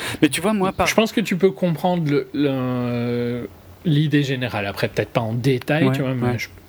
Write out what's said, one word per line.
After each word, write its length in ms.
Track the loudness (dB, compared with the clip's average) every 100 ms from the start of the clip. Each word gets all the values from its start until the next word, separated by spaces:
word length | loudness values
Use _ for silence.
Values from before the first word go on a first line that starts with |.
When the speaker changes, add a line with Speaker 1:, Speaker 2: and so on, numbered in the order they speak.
| -8 0
Speaker 1:
Mais 60 | 2
tu 120 | 2
vois, 120 | 0
moi, 180 | 0 0
par 160 | 0 2
Speaker 2:
Je 80 | 2
pense 160 | 2
que 100 | 0
tu 160 | -2 2
peux 140 | 2
comprendre 580 | 2 -2 0 0 0 2
le... 180 | 0 -2
le, 1120 | -2 0 0 -2 -2 -2 -2 -2 -2 -2 -4 -8 -14 -20 -8 0
l'idée 380 | 2 4 2
générale. 420 | 2 -2 -2 -2 -4
Après, 220 | -2 -4
peut-être 220 | -2 -2
pas 100 | 0
en 120 | 0
détail, 520 | 0 0 0 0 2 2
Speaker 1:
Ouais, 80 | 2
Speaker 2:
tu 60 |
vois, 140 | -2 0
mais 140 | 0
Speaker 1:
ouais. 100 | -2
Speaker 2:
je, 80 | -6 -14